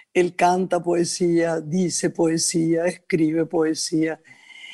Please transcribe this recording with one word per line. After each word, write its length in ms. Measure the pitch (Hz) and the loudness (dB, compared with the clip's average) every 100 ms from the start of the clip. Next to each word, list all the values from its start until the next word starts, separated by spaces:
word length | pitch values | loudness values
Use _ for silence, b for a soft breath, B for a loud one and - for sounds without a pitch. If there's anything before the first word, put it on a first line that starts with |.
| B | B
Él 220 | 180 175 175 | 0 0 2
canta 460 | 175 180 185 175 | 2 2 0 -2
poesía, 800 | 170 175 170 - 175 170 165 165 | 0 0 0 0 2 2 2 -2
dice 480 | 151 185 175 - 170 | -2 -2 0 0 -2
poesía, 760 | - 165 165 - 165 165 165 175 | 0 0 0 0 0 0 0 0
escribe 600 | 175 - 175 156 165 160 | -4 -4 0 2 0 -2
poesía. 720 | 165 156 160 - 160 160 156 B B B B B | 0 0 -2 -2 -2 -2 -4 B B B B B